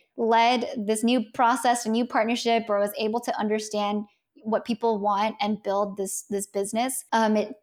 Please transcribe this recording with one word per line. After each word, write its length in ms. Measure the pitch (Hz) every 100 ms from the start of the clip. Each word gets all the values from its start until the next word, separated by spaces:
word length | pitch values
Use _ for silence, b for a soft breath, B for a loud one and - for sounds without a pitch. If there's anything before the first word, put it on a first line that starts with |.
| _ -
led 520 | 233 226 233 247 240 262
this 260 | 202 220
new 220 | 233 254 -
process, 540 | - 233 254 254 247 -
a 40 |
new 160 | 226 247
partnership, 600 | 262 220 240 233 226 226
or 100 | 202
was 140 | - -
able 240 | 214 233
to 160 | 233 -
understand 680 | 208 214 214 208 208 208 208 b _ _
what 200 | 220 214
people 360 | 214 226 233 214
want 340 | 202 202 220 -
and 220 | 208 208
build 340 | 208 196 202 196
this, 260 | 196 - -
this 160 | 202 202
business. 580 | 202 202 226 254 262 -
Um, 240 | 226 220 214
it 180 | 208 -